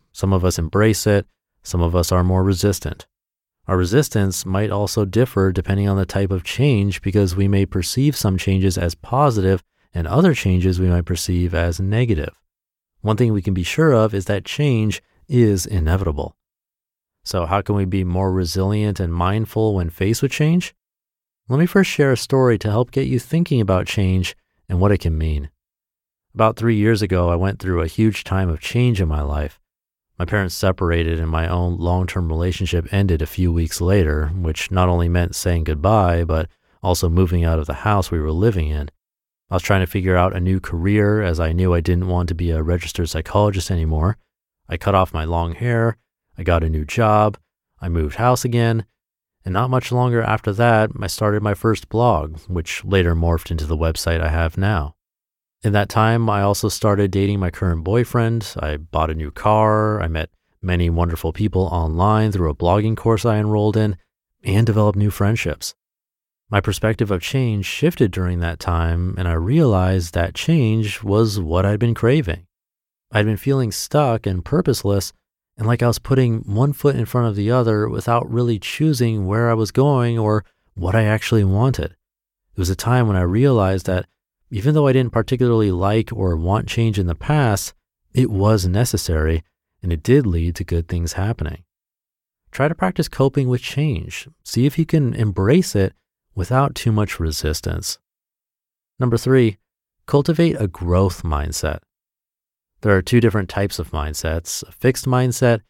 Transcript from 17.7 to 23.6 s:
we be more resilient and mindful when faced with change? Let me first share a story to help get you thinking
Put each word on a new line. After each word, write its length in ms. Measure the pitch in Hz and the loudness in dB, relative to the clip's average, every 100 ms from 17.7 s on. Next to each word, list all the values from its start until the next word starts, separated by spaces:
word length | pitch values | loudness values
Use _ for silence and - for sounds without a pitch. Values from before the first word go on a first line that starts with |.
we 120 | 101 95 | 0 0
be 180 | 98 | -2
more 280 | 92 90 95 | -2 0 0
resilient 680 | 92 87 95 95 107 104 95 | 0 -2 -2 0 0 -2 -2
and 120 | 87 | -2
mindful 640 | 85 87 107 110 - 110 | -2 0 -2 -2 -2 0
when 160 | 98 85 | 0 -2
faced 320 | - 95 113 | -2 -2 0
with 80 | 135 | -2
change? 440 | - 151 175 - _ _ _ _ _ _ _ - | 0 2 0 -2 _ _ _ _ _ _ _ -4
Let 100 | 131 | 0
me 80 | 175 | 2
first 240 | 196 190 | 2 2
share 220 | - 139 | 2 2
a 40 | 127 | 2
story 420 | - 135 127 107 | 0 2 4 2
to 120 | 107 | 0
help 200 | 104 127 | 0 0
get 160 | - 131 | -2 -2
you 120 | 127 | -2
thinking 420 | - 160 170 131 | -2 -2 0 0